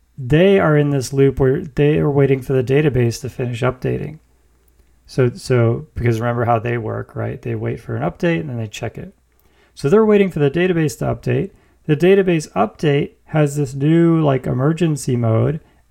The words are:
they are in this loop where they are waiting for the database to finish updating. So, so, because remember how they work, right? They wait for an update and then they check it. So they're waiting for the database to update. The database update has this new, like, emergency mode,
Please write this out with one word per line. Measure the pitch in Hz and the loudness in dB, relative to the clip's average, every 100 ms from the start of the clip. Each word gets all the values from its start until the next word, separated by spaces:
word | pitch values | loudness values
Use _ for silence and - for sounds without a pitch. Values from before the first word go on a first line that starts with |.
| _ - | _ -14
they | 123 151 190 196 | 0 4 4 4
are | 165 151 | 4 4
in | 147 | 2
this | 139 120 | 0 -2
loop | 135 139 135 | 2 2 4
where | 131 139 | 0 0
they | 123 - 147 160 | -4 0 2 2
are | 151 | 0
waiting | 143 135 135 | 2 2 2
for | 123 | 0
the | 131 | -2
database | 117 139 151 123 117 117 | 2 2 2 2 0 -2
to | 127 | -10
finish | - 123 117 | -8 -6 -2
updating. | 127 131 131 123 - 156 _ _ _ _ _ _ _ _ _ | -4 -2 -6 -6 -8 -12 _ _ _ _ _ _ _ _ _
So, | - 123 | 0 0
so, | 123 - 123 117 131 156 | -2 -2 0 2 0 -6
because | - 117 113 | -4 -2 -2
remember | 120 120 117 | -2 -2 0
how | 113 | 0
they | 120 120 | 0 -6
work, | 110 110 110 117 | -6 -8 -10 -8
right? | 113 117 | -8 -8
They | 123 113 | -8 -8
wait | 117 139 | -6 -8
for | - 113 | -8 -6
an | |
update | 160 - 175 165 | -6 -4 -4 -4
and | 156 | -6
then | 120 | -10
they | 110 | -10
check | - 113 - | -10 -12 -12
it. | 185 - _ _ _ _ _ - | -16 -20 _ _ _ _ _ -6
So | 143 | 2
they're | 208 220 | 4 4
waiting | 208 196 | 4 2
for | 160 | 0
the | 143 | 0
database | 156 185 165 151 - | 0 0 0 -2 -2
to | 135 | -6
update. | 120 127 127 190 - _ _ - | -4 -4 -4 -4 -12 _ _ -2
The | 143 | 2
database | 175 196 185 165 - | 4 4 2 -2 -4
update | 185 214 - 156 143 175 - _ | -4 -4 -2 0 0 -2 -10 _
has | 156 147 143 | 0 0 0
this | 135 135 | -6 -2
new, | 147 170 170 165 | 2 4 4 2
like, | 151 135 135 | 2 0 -2
emergency | 123 139 165 165 147 - 123 | 0 0 0 -2 -2 -2 -2
mode, | 117 113 127 156 - _ _ | 0 2 0 -4 -10 _ _